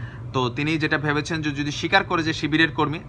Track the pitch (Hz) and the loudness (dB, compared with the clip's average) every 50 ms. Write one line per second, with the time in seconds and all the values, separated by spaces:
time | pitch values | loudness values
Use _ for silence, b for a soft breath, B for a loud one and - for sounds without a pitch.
0 | B B B B B - - 135 127 120 120 127 143 151 160 156 151 151 156 151 | B B B B B -4 -2 0 0 0 0 -2 0 0 0 0 2 2 2 2
1 | 139 151 143 147 147 - 175 160 151 151 143 139 147 147 139 - - 165 202 190 | 2 2 0 0 0 -2 -4 -2 -2 -2 -2 -2 -2 -4 -4 -4 0 2 4 4
2 | 185 - 180 165 156 160 156 - - 147 151 156 165 156 - - 151 147 147 - | 4 4 0 0 0 0 -2 -2 -2 0 4 4 4 4 4 2 0 0 0 -4
3 | - | 2